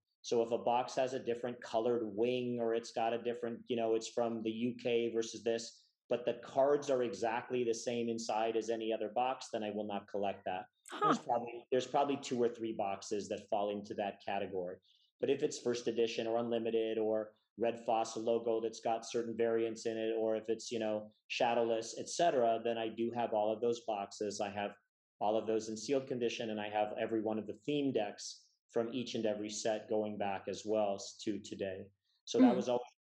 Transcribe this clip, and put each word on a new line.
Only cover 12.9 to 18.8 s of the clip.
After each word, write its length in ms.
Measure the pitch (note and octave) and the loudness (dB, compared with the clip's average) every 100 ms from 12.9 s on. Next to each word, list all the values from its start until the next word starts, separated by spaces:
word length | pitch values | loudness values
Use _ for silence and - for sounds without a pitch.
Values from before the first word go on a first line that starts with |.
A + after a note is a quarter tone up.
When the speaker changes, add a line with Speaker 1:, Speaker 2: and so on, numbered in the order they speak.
| G2 - G#2 G#2 | -4 -4 -4 -2
Speaker 1:
that 200 | G2+ - | -6 -2
fall 220 | G#2 G#2 | 0 0
into 240 | G#2 G2+ | -2 -4
that 240 | G#2+ G2+ G2 - | -4 -4 -4 -4
category. 500 | G2+ G2 F#2+ F2+ F#2 _ _ _ _ | -4 -2 -4 -4 -8 _ _ _ _
But 100 | B2 | 0
if 140 | C#3 | 2
it's 160 | D3+ - | 0 0
first 260 | B2 A#2+ A#2+ | -2 0 0
edition 400 | A2+ A2+ A#2+ A2+ | 2 2 0 0
or 120 | A#2 | 0
unlimited 600 | A#2 A#2 A2+ A2+ A2 A2+ | 2 0 2 2 2 2
or 320 | A2 A2 G#2+ - _ - | 2 2 -2 -10 _ -2
Red 200 | A#2 A#2 - | 0 0 0
Foss 300 | A2+ A2+ A2+ | 2 0 -2
logo 440 | A2+ A#2 A#2 A2+ | 2 2 2 0
that's 200 | A2+ A2+ | 0 -4